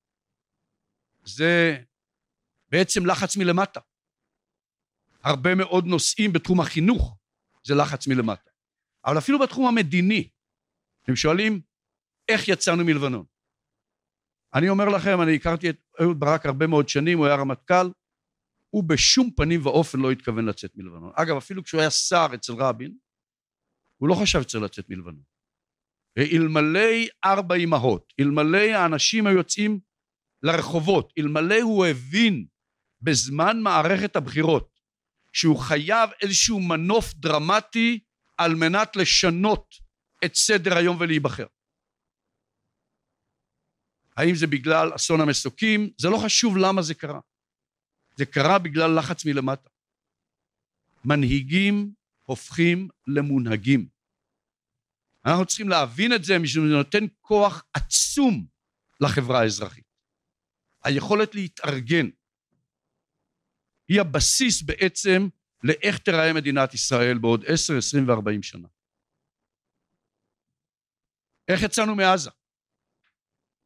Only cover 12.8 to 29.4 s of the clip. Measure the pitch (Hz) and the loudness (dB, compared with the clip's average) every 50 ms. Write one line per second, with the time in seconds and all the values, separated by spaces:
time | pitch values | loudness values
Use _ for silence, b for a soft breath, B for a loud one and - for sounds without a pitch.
12.8 | 170 165 151 143 143 135 123 104 82 - _ _ _ _ _ _ _ _ _ _ | 2 2 0 0 0 -4 -4 -6 -10 -14 _ _ _ _ _ _ _ _ _ _
13.8 | _ _ _ _ _ _ _ _ _ _ _ _ _ _ - 160 165 190 196 196 | _ _ _ _ _ _ _ _ _ _ _ _ _ _ -2 0 2 2 2 2
14.8 | 202 208 202 180 160 196 190 175 170 160 156 143 - 170 170 151 175 170 151 - | 2 0 0 0 0 0 0 2 2 2 2 0 0 -2 -4 -2 -4 -4 -6 -6
15.8 | _ _ _ - 165 175 170 143 143 143 160 156 - 143 135 135 160 160 156 147 | _ _ _ 0 0 0 0 0 0 0 0 0 0 -4 -2 -2 0 2 2 2
16.8 | 135 - - 143 151 170 175 165 147 143 143 139 139 135 127 - _ - 180 180 | 2 2 0 0 0 2 2 2 2 2 2 2 0 -4 -4 -6 _ 2 2 2
17.8 | 185 180 - - _ _ _ _ _ _ _ _ _ _ _ _ _ _ - 208 | 2 0 -4 -12 _ _ _ _ _ _ _ _ _ _ _ _ _ _ -4 -2
18.8 | 175 160 156 - - - - 262 254 240 - - 147 156 170 170 135 135 123 160 | 0 2 2 2 2 2 4 2 2 2 0 -2 0 0 0 0 0 2 2 2
19.8 | 160 - - 131 135 131 131 131 - 123 107 113 113 107 98 - - 92 - - | 0 2 -2 -2 0 0 -2 -2 -4 -6 -4 -4 -4 -4 -6 -8 -12 -16 -16 -16
20.8 | 95 90 85 85 85 90 - 151 170 165 151 135 - - 196 190 156 - - 160 | -16 -16 -16 -18 -18 -8 -6 -4 -2 -2 -4 -6 -6 -10 -12 -12 -10 -6 -2 -2
21.8 | 156 151 - - - - 185 170 165 139 123 110 - - 117 117 135 131 113 113 | 0 0 0 -2 -2 0 2 2 2 0 -2 -8 -10 -10 -6 -2 -2 -2 -2 -4
22.8 | - - - - _ _ _ _ _ _ _ _ _ _ _ _ _ _ _ _ | -10 -14 -16 -20 _ _ _ _ _ _ _ _ _ _ _ _ _ _ _ _
23.8 | _ _ _ _ 131 156 175 175 208 - - 156 123 - - 110 104 95 - - | _ _ _ _ 0 0 2 2 0 0 0 -2 -2 -4 -6 -6 -6 -8 -10 -14
24.8 | 92 - 98 92 85 87 78 71 71 _ _ _ _ _ _ _ _ _ _ _ | -16 -14 -14 -14 -14 -16 -20 -20 -20 _ _ _ _ _ _ _ _ _ _ _
25.8 | _ _ _ _ _ _ _ 113 143 151 170 165 165 156 156 151 151 151 160 196 | _ _ _ _ _ _ _ -2 0 2 2 2 2 2 2 2 2 2 2 2
26.8 | 220 226 226 226 226 220 - _ - 190 196 196 190 170 180 175 170 170 156 131 | 2 2 2 0 -2 -6 -8 _ 0 0 2 2 0 0 -2 0 0 0 0 0
27.8 | 120 127 101 87 - _ _ - 139 143 147 151 151 156 175 196 208 220 220 196 | 2 0 -2 -2 -6 _ _ -2 0 0 2 2 2 2 2 2 2 2 2 0
28.8 | 175 165 160 - - - 220 220 208 202 190 185 | 0 0 0 0 -2 0 0 0 2 4 2 2